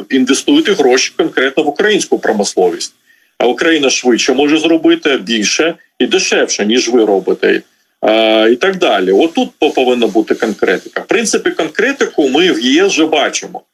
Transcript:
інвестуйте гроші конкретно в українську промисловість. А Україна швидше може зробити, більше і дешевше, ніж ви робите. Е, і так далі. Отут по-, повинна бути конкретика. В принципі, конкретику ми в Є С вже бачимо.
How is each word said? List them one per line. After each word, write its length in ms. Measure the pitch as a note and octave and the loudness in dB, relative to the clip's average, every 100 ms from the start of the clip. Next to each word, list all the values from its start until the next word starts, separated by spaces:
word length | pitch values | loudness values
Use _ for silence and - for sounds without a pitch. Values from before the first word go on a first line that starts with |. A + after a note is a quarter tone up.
| G2+ | 0
інвестуйте 640 | C3+ B2+ C#3 - D4 D#4 | -2 0 0 2 2 2
гроші 400 | G3 C3 B2 - - | 2 2 2 0 -4
конкретно 460 | E3 - C3+ D3 | -4 -2 -2 -2
в 40 | D3+ | -4
українську 520 | - G#3 G3+ - - | -2 0 0 -2 -4
промисловість. 720 | - - G2+ - F2+ E2+ - _ _ _ _ - | -2 -2 -2 0 0 -2 -10 _ _ _ _ -2
А 80 | A#2 | -2
Україна 440 | A#2+ E3 D#3+ C3+ | 0 0 2 0
швидше 440 | - B2+ A2 - | 0 0 0 0
може 240 | B2+ D3 D#3 | 0 2 2
зробити, 600 | E3+ E3 E3 E3 D#3+ B2+ | 2 2 2 2 0 -2
більше 560 | G2 A2+ G2+ - D#3+ E3 _ - | -2 -2 -2 -2 -2 -4 _ -4
і 60 | B2 | -2
дешевше, 600 | - - G3 A#2+ - G#2 | 0 0 -2 -2 -2 0
ніж 240 | B2 A2+ | 0 2
ви 160 | A#2+ G#2 | 2 2
робите. 560 | G2 F#2 - G2 - - _ _ - A2+ | 0 0 -2 0 -2 -4 _ _ -6 0
Е, 460 | A2 A2 A2 A2 | 2 2 4 2
і 40 | B2 | 2
так 220 | F#3+ F#3+ | 0 0
далі. 340 | E3 G2+ F#2 | 0 0 2
Отут 380 | G3 E3 C4 B3+ - | 2 2 0 -4 -2
по-, 100 | D3+ | -2
повинна 380 | D3+ B2+ B2 A2 | 0 0 0 0
бути 280 | G#2 G#2 - | 0 0 -2
конкретика. 680 | A2 G2 - F#2+ - - | -2 -2 -2 -2 -4 -10
В 60 | - | -4
принципі, 440 | G#3+ A#3 A3 F4 | -2 0 -2 -2
конкретику 800 | E4+ D4+ - A#3+ C#4 A3+ - - | -4 -6 -2 -2 -2 -4 0 0
ми 220 | C#4 F4+ | 2 2
в 80 | C#3+ | 0
Є 220 | B2 D3 | 0 2
С 40 | G3 | 2
вже 180 | D3+ D#3 | 2 0
бачимо. 560 | D3+ A#2+ - - - _ | 0 -2 -4 -10 -16 _